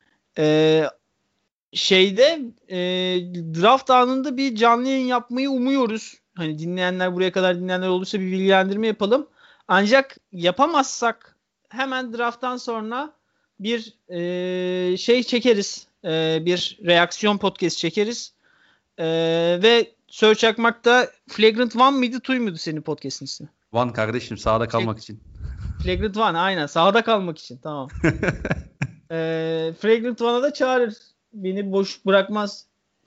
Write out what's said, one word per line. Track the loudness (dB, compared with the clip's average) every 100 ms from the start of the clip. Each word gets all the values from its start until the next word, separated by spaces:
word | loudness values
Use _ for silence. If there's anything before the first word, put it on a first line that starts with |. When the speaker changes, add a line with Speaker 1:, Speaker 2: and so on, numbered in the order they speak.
| _ _ _ -2
Speaker 1:
Ee, | 2 4 4 4 0 -6 _ _ _ _ _ _ _
şeyde, | -6 2 4 4 4 2 2 -6 -16 _
e, | -6 -4 -2 -2 -4 -4 -8 -8 2
draft | 4 4 4
anında | 4 4 0 -4 -4
bir | -4 2
canlı | 4 4 2
yayın | 0 0
yapmayı | -2 -2 -4 -2
umuyoruz. | 0 0 2 0 -2 -8 -18 _
Hani | -10 -8 -6
dinleyenler, | -6 -2 -2 0 -2
buraya | 0 -2
kadar | 0 0 0
dinleyenler | -2 -2 -2
olursa | -2 -2 -4
bir | -4
bilgilendirme | 0 4 4 4 0 -2
yapalım. | -2 0 0 0 _ _ _ 0
Ancak | 2 6 4 2 -6 _
yapamazsak | -4 -2 2 2 2 -2 -2 -4 -4 _ _ _ _ _
hemen | -8 -4 -4 -6
drafttan | -4 -4 -4 -6 -6
sonra | -8 -8 -8 -8 -10 -14 _ _ _ -10
bir, | -4 -4 -6 _ -12
e, | -6 -4 -4 -4 -4 -2 -2 -2 -2
şey | 2 0
çekeriz. | 2 0 2 2 0 -10 -18 _
E, | -4 -2 0 0
bir | 0 -2 -4 -6
reaksiyon | 2 4 2 0 0 0
podcast | -2 -2 -2 -2
çekeriz. | -2 0 -2 -4 -12 _ _ _ _ _ _ -6
E, | -2 0 0 2 2 4
ve | 4 4 2 _ _
Search | 2 4 6
Akmak'ta | 2 2 0 2 4 4 2 -4 -14
Flagrant | 2 4 4 0 4
One | 4 4
mıydı, | 0 -4
Two | -4
muydu | -2 -2 -4
senin | -6 -6
podcast'in | -6 -8 -8 -10 -12
ismi? | -14 -16 _ _
Speaker 2:
One | -2 -2
kardeşim, | 0 -2 -2 -6 -6
sahada | 0 0
Speaker 1:
Şey | 0
Speaker 2:
kalmak | -2 -2 -6
için. | -12 -20 -20 -14 -14 -10 -12 -6
Speaker 1:
Flagrant | -4 -2 -2 0
One, | 0 2
aynen. | 0 -2 -2
Sahada | 2 4 4
kalmak | 2 0 -2 -8
için, | -14 -16
tamam. | -12 -10 -10
Speaker 2:
<laughs> | -2 -2 0 -4 -6 -6 -8 -8 _ -12 -12 _
Speaker 1:
E, | -6 -4 -4 -4 -4 -6 -4
Flagrant | 2 2 0 -2
One'a | -2 0
da | 0
çağırır. | 0 0 2 0 -4 _ _ _
Beni | -10 -6 -4 -2
boş | -2 -2 -4 2
bırakmaz. | 2 2 -4 -6 -10 _ _ _ _